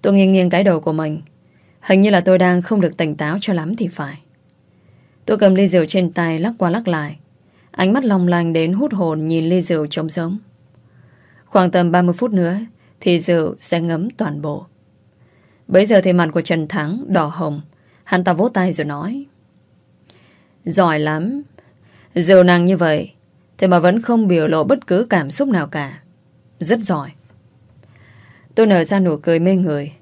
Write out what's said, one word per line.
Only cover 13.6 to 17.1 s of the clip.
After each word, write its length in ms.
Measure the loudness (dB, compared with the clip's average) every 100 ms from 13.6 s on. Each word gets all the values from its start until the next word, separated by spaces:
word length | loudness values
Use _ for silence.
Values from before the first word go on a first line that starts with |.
sẽ 200 | -4 -4
ngấm 300 | -2 -4 -6
toàn 320 | -6 -6 -6
bộ. 240 | -8 -10 -14 _ _ _ _ _ _ _ _ _ 0
Bấy 180 | 2 4
giờ 140 | 4
thì 80 | 4
mặt 160 | 2 0
của 80 | -2
Trần 280 | -2 -4 -2
Thắng 360 | -6 -6 -8
đỏ 180 | -2